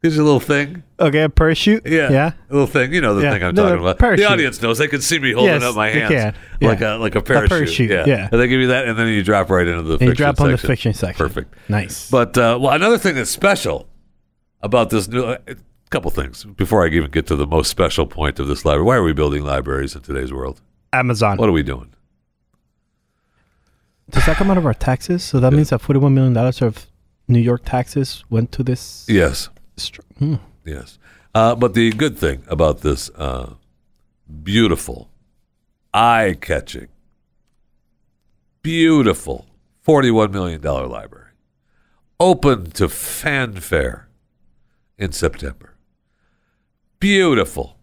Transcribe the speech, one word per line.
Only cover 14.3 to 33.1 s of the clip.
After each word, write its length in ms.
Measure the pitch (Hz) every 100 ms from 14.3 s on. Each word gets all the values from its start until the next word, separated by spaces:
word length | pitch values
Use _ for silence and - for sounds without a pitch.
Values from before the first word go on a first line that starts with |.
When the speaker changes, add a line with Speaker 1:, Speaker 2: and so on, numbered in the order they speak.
| _ _ _
Speaker 1:
about 260 | 104 123 113
this 180 | 110 95
new, 160 | 120
a 140 | 120 127 - 131 _ _ _
couple 200 | 151 78
things 320 | - 67 -
before 400 | 104 - 92 107
I 40 | 85
even 200 | 80 76
get 160 | 80 78
to 100 | 76
the 100 | 73
most 220 | 80 76
special 380 | - 85 - 78
point 320 | - 76 -
of 80 | 69
this 180 | 71
library. 200 | - 73
Why 120 | 90 127
are 60 |
we 100 | 87
building 320 | 73 76 73
libraries 520 | 73 69 67 67 69 73
in 60 |
today's 300 | 67 67 65
world? 280 | 65 65 67 _ _ _
Speaker 2:
Amazon. 440 | 127 123 113 110 98
Speaker 1:
What 120 | 113
are 40 |
we 100 | 82
doing? 260 | 69 65 60 _ _ _ _ _ _ _ _ _ _ _ _ _ _ _ _ _ _ _ _ _ _
Speaker 2:
Does 140 | - -
that 100 | 160
come 140 | 196
out 60 | 185
of 60 | 156
our 80 |
taxes? 480 | 104 - 131 - 175
So 160 | - 135
that 120 | 127
Speaker 1:
Yeah. 40 | 143
Speaker 2:
means 140 | 151
that 100 | 120
forty-one 340 | - 135 143
million 180 | 135 131
dollars 300 | 120 120 127
of 240 | 120 110 - _ _ _ -
New 120 | 120
York 220 | 117 120
taxes 600 | - 123 127 143 135 - -
went 220 | 113 113
to 100 | -
this? 420 | 127 123 - - -
Speaker 1:
Yes. 400 | 104 80 67 - - - -
Speaker 2:
Str-, 220 | - - - -
hmm. 180 | 143 147 - _
Speaker 1:
Yes. 340 | - 71 60 _ _ _ _
Uh, 200 | 110 113
but 200 | 120 123
the 160 | 104 113
good 260 | 107 151 -
thing 260 | 80 65 -
about 320 | 78 78 73
this, 300 | 76 67 -